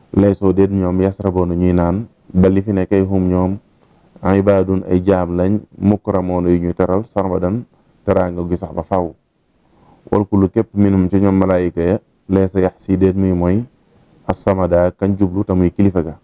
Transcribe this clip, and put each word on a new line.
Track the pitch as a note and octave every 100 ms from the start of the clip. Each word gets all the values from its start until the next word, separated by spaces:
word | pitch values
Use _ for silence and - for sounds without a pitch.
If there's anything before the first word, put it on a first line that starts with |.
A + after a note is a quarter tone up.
| _ -
"Laysoo," | G2+ F#2+ G2
déet, | F#2 G2
ñoom, | G2 F2+ F#2
"yasrabuuna," | F#2+ G2 G2 F2+ F2
ñuy | F2 F2+
naan, | F2+ E2+ F#2+ A#2 _ -
"bal," | F#2 F#2+
li | G2
fi | G2
nekkee, | G2 F2+ G2
"hum," | F#2+ F#2+ F2+
ñoom, | F2+ F#2 G2 _ _ _ _ _ -
"ibaadun," | F#2 G2 G2 G2 F#2 F#2+ F#2
ay | F#2
jaam | F#2 F#2 F2 F2
lañ, | F#2 G#2+ - -
"mukramuuna," | G2 G2+ - F#2+ F#2 F2+ F2
yu | F2
ñu | F2
teral, | F2 F2+ F#2+
"sarmadan," | A#2 G2+ F#2+ F2 F2+ A2+ A#2+ _ _ _
teraanga | - F#2+ F#2 F2 F2
gi | F2
sax | E2
ba | E2+
faaw. | E2 F#2+ E2+ - _ _ _ _ _ _ _ _ -
"Wal | G#2 G2+
kullu," | G2+ F#2+
képp, | A2+ A2
"minhum," | G2+ G2+ F#2+ F2+
ci | G2
ñoom | G2 F#2+
malaayika | F#2+ F2+ F2 E2+
ya, | E2+ G#2+ _ _ -
"laysa | F#2+ F#2+ F#2+
yaxsi," | F#2 - - F2+
déet, | F#2+
muy | F#2+ F#2+
mooy, | F2+ F2 G2+ B2 _ _ _ _ _ -
"as-samada," | G2 G#2+ F#2+ F2 F2 F2+
kañ | - G2 G2
jublu | F#2+ F#2+
te | G2+
muy | F#2 F2
kilifa | - G2 F2+
ga, | D#2+ D2+